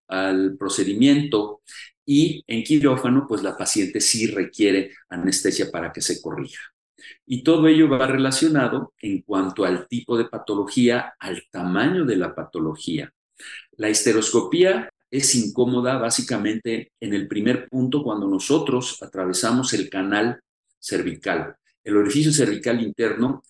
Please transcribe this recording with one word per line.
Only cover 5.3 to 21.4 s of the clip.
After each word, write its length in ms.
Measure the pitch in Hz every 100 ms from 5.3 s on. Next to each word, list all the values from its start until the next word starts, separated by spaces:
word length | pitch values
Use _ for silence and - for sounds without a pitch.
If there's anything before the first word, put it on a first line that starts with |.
| - 98 - 90
para 220 | 87 85
que 80 | 85
se 220 | - 82
corrija. 400 | 80 76 - - - _ _ _ - - -
Y 160 | 127
todo 240 | 147 160 160
ello 220 | 156 151
va 180 | 127 131
relacionado 880 | 135 135 131 160 151 120 131 - _
en 220 | 95 95
cuanto 420 | - 95 95 98
al 240 | 92 90 -
tipo 280 | 120 - 117
de 100 | 113
patología, 880 | 110 - 101 98 127 120 92 - -
al 240 | 95 87 -
tamaño 540 | 92 90 95 139 185
de 120 | 139 92
la 180 | 82
patología. 800 | - 80 85 80 76 - 78 - _ _ _ - - - -
La 120 | 107
histeroscopía 1000 | 110 120 110 107 - - 175 185 208 - _ _
es 240 | 135 -
incómoda 640 | 127 107 - 123 123 123 131
básicamente 920 | 117 - 120 110 104 110 117 113 - _
en 140 | 107
el 120 | 101 98
primer 420 | 104 113 123 -
punto 340 | 127 127 143
cuando 260 | 123 104 98
nosotros 720 | 92 - 156 151 127 131 -
atravesamos 720 | - 95 92 90 117 123 131
el 160 | 104 90
canal 520 | 95 98 104 117 123 _ _ _ _
cervical. 800 | - 92 85 78 98 85